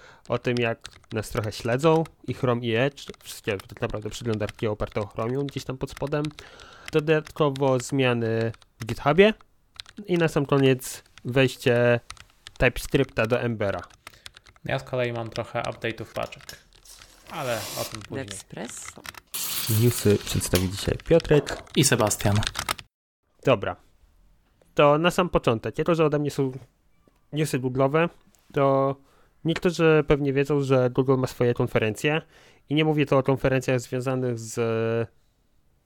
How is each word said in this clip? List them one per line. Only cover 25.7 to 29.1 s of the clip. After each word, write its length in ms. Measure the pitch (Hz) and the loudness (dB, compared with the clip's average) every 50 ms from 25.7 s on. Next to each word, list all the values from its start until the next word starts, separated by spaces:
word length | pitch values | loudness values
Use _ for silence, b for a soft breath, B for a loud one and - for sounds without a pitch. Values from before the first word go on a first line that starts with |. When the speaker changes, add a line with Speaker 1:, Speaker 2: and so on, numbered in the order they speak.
| - - | -4 -2
Speaker 1:
jako 160 | - - 170 | 0 2 2
że 100 | 160 160 | 4 4
ode 140 | 151 147 147 | 2 2 0
mnie 120 | 147 143 | -2 -2
są 220 | - - 139 131 131 131 - _ _ _ _ _ _ _ _ _ _ _ _ - | -2 -2 -2 -2 -4 -8 -16 _ _ _ _ _ _ _ _ _ _ _ _ -8
newsy 260 | 143 151 156 147 - 131 | -4 -2 -2 0 -2 -2
googlowe, 500 | 127 131 127 131 135 135 143 160 170 170 - - _ _ _ _ _ _ | -2 -2 0 2 2 2 4 2 0 0 -2 -10 _ _ _ _ _ _
to 440 | - 143 139 139 135 135 135 139 135 - b b | 0 2 2 4 4 2 2 0 -2 -6 b b